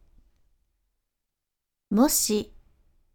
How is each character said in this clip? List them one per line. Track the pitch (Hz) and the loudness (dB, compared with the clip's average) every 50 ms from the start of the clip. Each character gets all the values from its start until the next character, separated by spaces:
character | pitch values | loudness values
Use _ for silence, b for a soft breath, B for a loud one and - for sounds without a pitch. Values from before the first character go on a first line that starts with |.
| - - _ - - _ _ _ _ _ _ _ _ _ _ _ _ _ _ _ _ _ _ _ _ _ _ _ _ _ _ _ _ _ _ _ _ _ | -20 -20 _ -20 -20 _ _ _ _ _ _ _ _ _ _ _ _ _ _ _ _ _ _ _ _ _ _ _ _ _ _ _ _ _ _ _ _ _
も | 196 208 254 - | 2 2 2 2
し、 | - - - - 208 208 - - - - - _ _ _ _ _ _ _ _ _ _ | 2 0 -2 -2 -2 -4 -4 -6 -14 -20 -20 _ _ _ _ _ _ _ _ _ _